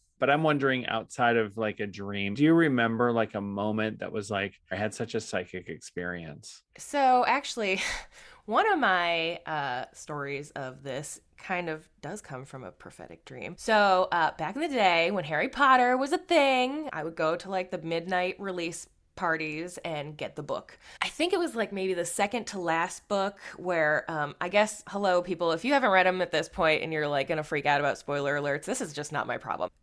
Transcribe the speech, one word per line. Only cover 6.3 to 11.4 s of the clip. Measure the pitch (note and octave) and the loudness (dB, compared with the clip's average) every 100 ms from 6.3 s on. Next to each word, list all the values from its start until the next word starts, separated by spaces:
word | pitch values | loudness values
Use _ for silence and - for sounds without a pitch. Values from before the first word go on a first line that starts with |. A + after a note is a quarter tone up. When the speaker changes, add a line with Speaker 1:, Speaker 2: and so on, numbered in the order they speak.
| D2+ - - _ - | -14 -18 -20 _ -18
Speaker 2:
So | - C#4+ C4 B3+ - | -6 2 4 6 4
actually, | C4 - A#3+ G3+ F#3+ - - - | 2 0 -4 0 0 -2 -6 -10
<laughs> | - - - | -20 -20 -18
one | - A#3 G#4+ | 0 2 4
of | F4+ | 4
my, | A3+ F#3 F3 E3+ E3 F3 - | 4 4 2 0 0 -4 -6
uh, | D#3 C#3 B2 B2 | -4 -2 -4 -8
stories | - - D3 C#3 C#3+ D3 | -12 -10 -8 -6 -8 -8
of | - C3 C#3 | -10 -10 -10
this | C#3 C3 D3 - _ | -8 -8 -8 -14 _
kind | - | -16